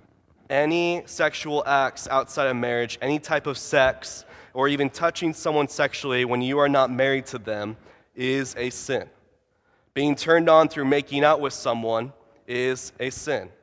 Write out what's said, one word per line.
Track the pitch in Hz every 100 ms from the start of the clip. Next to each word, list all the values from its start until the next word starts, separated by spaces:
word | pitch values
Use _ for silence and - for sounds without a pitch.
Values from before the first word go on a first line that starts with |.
| _ _ _ _ -
any | 139 151 170 175 175 -
sexual | - 156 - 156 147 139
acts | 139 131 - -
outside | 135 127 156 139
of | 123
marriage, | 120 120 117 -
any | 131 147
type | - 151 151
of | 131
sex, | - 147 131 - - - - - -
or | 127 139
even | 143 135
touching | - 170 - 170
someone | 156 165 151 143
sexually | - 143 - 143 123 123
when | 123
you | 127 143
are | 143
not | 139 127
married | 127 135 135 -
to | 123
them | 104 104 104 110 - _ _
is | 120 127 135 127 120
a | 123
sin. | - - 120 87 _ _ _ _ _ _ _ _
Being | 139 147 143
turned | 160 165 165
on | 160 156
through | 151 135
making | 143 139 139
out | 147 147
with | 139
someone | - 131 117 113 113 127 - _ _ -
is | 123 127 127 - -
a | 127
sin. | - 156 165 156 -